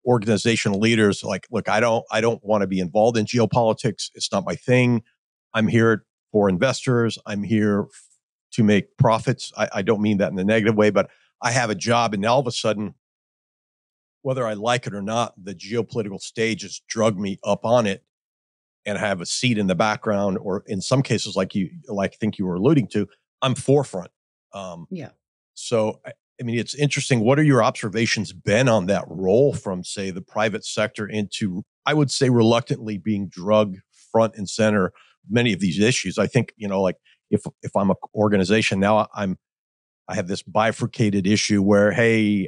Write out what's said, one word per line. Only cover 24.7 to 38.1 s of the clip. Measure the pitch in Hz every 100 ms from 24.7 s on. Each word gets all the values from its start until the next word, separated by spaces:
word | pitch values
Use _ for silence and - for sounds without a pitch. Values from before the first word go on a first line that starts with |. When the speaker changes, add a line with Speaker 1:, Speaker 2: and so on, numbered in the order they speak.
| 87 160
Speaker 2:
Yeah. | 180 117 _ _ _ _
Speaker 1:
so, | - - 113 107 -
I, | - - _ -
I |
mean, | 123 117
it's | 104
interesting. | 135 147 - - 120
What | 110 139
are |
your | 151 127
observations | 117 - 110 104 113 110 90
been | 90 - 107 131
on | 110
that | 92 95 -
role | 87 95 110 139
from, | 107 104 90
say, | 90 - 95
the | 90
private | - 107 110 107
sector | - - 107 -
into, | 98 107 101 - 104 90 - _
I | 135
would | 151 135
say, | - 131
reluctantly | 120 113 117 - 131 110 101
being | 107 101 92
drugged | - 92 107 104 95 - _ _
front | 113 110
and | 107 95
center | - 107 104 92 - _ _ -
many | 117 120
of | 90
these | 95 80
issues? | 107 - 95 110
I | 98
think, | 123 -
you | - 104
know, | 98
like, | 92 - _ _ _
if, | 104 - -
if | -
I'm | 101 98
an | 92 -